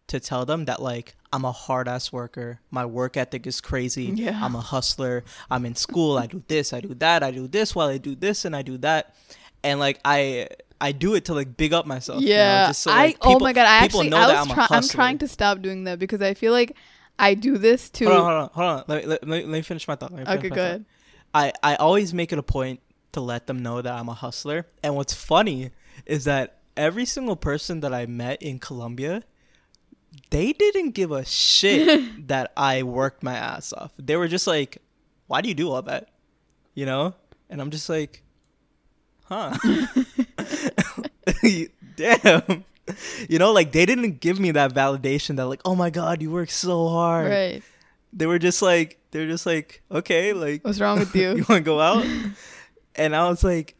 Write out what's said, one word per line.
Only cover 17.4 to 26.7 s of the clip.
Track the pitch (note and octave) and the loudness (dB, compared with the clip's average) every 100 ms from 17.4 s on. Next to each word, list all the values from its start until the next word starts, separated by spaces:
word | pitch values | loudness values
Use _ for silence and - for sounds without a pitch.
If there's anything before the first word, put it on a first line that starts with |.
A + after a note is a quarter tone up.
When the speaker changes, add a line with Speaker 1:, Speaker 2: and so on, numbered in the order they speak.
| B3 A3+ | 0 4
Speaker 2:
this | A3 B3 - | 4 4 0
to | - G#3+ | 0 6
Speaker 1:
Hold | F3+ | 6
on, | |
hold | E3+ D#3+ | 6 0
on, | C3 | -2
hold | E3 F3 | -2 -2
on. | C3+ C3 | -2 -4
Let, | D3+ - | -6 -2
let, | D#3+ D3 | -6 -4
let, | E3 | -6
let | - | -4
me | D#3+ | -6
finish | D#3+ D#3+ - | -6 -10 -8
my | C#3+ | -10
thought. | C#3 | -10
Let | F3 | -10
me | C3 | -4
finish | F#3+ | -4
Speaker 2:
Okay, | F#3+ | -4
Speaker 1:
my | F3+ | -4
Speaker 2:
go | |
Speaker 1:
thought. | F3+ | -4
Speaker 2:
ahead. | F#3+ G#3 _ _ _ _ | -4 -12 _ _ _ _
Speaker 1:
I, | D3+ C#3+ - | 0 0 0
I | D3 D3 | 0 2
always | D#3 G3 F#3+ | 4 4 2
make | F3 E3+ | -4 -4
it | D#3 | -4
a | |
point | - C3+ C3 B2+ _ _ _ | -2 -2 -2 -8 _ _ _
to | D3 | -8
let | B2 A#2+ - | -6 -6 -8
them | B2+ | -8
know | A#2+ A#2+ | -6 -6
that | B2 | -8
I'm | A#2+ A#2 | -8 -10
a | |
hustler. | A#2 B2 - C#3+ D#3+ E3+ _ | -10 -12 -10 -6 -8 -8 _
And | D3 C#3 | -4 -4
what's | C#3 | -4
funny | - - E3 G#3+ C3 B2+ - _ - - | -8 2 2 4 -2 -8 -14 _ -20 -6
is | D3 C#3+ | -4 0
that | C#3 A#2+ - _ | -2 -2 -10 _